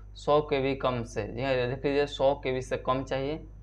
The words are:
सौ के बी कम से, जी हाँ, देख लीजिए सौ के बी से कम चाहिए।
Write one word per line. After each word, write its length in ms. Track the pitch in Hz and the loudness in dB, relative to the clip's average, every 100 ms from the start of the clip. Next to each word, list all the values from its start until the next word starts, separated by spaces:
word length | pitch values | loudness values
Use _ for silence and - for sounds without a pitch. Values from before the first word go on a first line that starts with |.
| - - | -18 -6
सौ 240 | - 147 | 4 4
के 180 | 151 139 | 4 2
बी 140 | 135 135 | 2 0
कम 260 | 131 120 | 0 0
से, 180 | 113 113 104 | -4 -4 -4
जी 160 | 117 | -2
हाँ, 120 | 135 127 | 0 2
देख 280 | 120 135 147 | 2 0 0
लीजिए 180 | 139 147 | 2 0
सौ 260 | - 135 | 4 4
के 180 | 139 135 | 4 0
बी 80 | 127 | -2
से 140 | 127 123 | -2 -4
कम 240 | - 131 | 0 -2
चाहिए। 360 | 135 135 139 156 - - | 0 -2 -2 -4 -8 -16